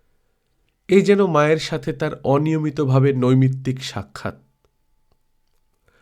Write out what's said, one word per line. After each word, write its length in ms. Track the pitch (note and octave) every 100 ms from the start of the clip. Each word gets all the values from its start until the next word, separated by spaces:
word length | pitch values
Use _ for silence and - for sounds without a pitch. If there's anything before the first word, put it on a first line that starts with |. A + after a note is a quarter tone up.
| _ _ _ _ _ _ _ _ -
এই 140 | F#3+
যেন 240 | F3+ G3+ F#3+
মায়ের 320 | D3+ D3+ D#3+
সাথে 360 | - A2 -
তার 180 | C3+ D3+ -
অনিয়মিতভাবে 880 | C3 C#3 D#3 D#3 D3+ D3 C#3 C3 C#3
নৈমিত্তিক 720 | B2+ B2 C3 C3 C3 C3 B2+
সাক্ষাৎ। 580 | - G#2 - - F#2+ - _ _ _ _ _ _ _ _ _ _ _ _ _ _ _ _